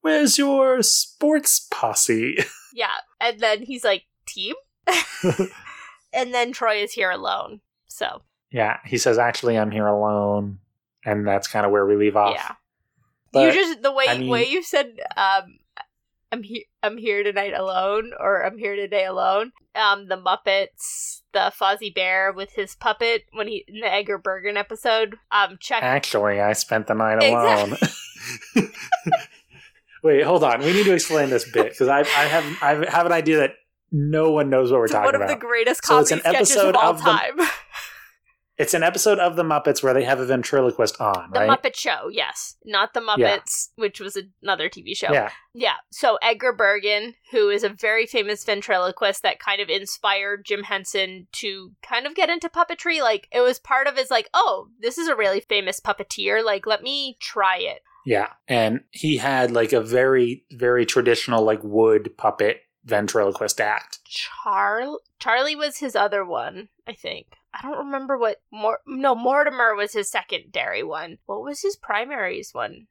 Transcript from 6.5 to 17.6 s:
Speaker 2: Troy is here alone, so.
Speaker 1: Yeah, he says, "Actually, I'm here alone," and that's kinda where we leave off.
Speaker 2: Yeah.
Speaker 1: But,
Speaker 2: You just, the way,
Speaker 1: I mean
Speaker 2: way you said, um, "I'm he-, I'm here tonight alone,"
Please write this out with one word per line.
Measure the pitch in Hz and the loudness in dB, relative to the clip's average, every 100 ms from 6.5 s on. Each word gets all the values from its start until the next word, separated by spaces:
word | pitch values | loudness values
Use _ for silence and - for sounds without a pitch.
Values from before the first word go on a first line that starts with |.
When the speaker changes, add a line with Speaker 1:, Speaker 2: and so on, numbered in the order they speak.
Speaker 2:
Troy | 254 233 214 | 0 0 0
is | 208 | -2
here | 240 190 | -2 -2
alone, | 180 - - - 208 _ _ _ | -2 -4 -4 -6 -14 _ _ _
so. | - - - _ _ _ | -8 -6 -8 _ _ _
Speaker 1:
Yeah, | 123 107 - | -2 -2 -2
he | - 120 | -4 0
says, | 131 113 | 2 4
"Actually, | 120 - 120 113 | 2 0 0 0
I'm | 107 | 0
here | 107 104 | 0 0
alone," | 104 104 104 101 104 101 98 _ _ _ _ | 2 2 0 0 0 -4 -10 _ _ _ _
and | 110 104 101 | -4 -2 0
that's | 98 - | 0 0
kinda | 110 101 | 0 2
where | 101 98 | 4 4
we | 104 | 4
leave | 104 104 | 4 4
off. | 101 | 2
Speaker 2:
Yeah. | 69 - - _ _ _ _ _ _ _ | 0 -8 -12 _ _ _ _ _ _ _
Speaker 1:
But, | 226 226 | 4 6
Speaker 2:
You | 339 | 6
just, | 359 262 | 2 0
the | 269 | 0
way, | 269 262 | 2 2
Speaker 1:
I | 247 | 0
mean | 254 | 0
Speaker 2:
way | 240 247 | 0 0
you | 339 | -2
said, | 339 302 277 220 - - | 0 -2 -2 -6 -8 -2
um, | 196 196 185 _ _ - - _ _ _ _ | 2 0 -2 _ _ -20 -20 _ _ _ _
"I'm | 233 | -12
he-, | 202 247 - _ | -10 -14 -14 _
I'm | 214 226 | -6 -4
here | 220 202 | -2 -2
tonight | 202 196 202 | -2 -2 -4
alone," | - | -4